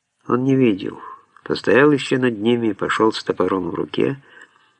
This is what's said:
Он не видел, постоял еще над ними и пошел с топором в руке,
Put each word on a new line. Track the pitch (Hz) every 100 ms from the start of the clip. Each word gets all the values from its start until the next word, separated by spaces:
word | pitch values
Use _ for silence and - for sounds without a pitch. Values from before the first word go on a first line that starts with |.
| _ _ -
Он | 120
не | 131 135
видел, | 123 92 - - - - _ _
постоял | - 78 - 113 151
еще | 139 - 135
над | 127 107
ними | 110 120 113
и |
пошел | 98 82 - 110
с | -
топором | - - 92 95 85
в | -
руке, | - - 135 139 _ - - _ _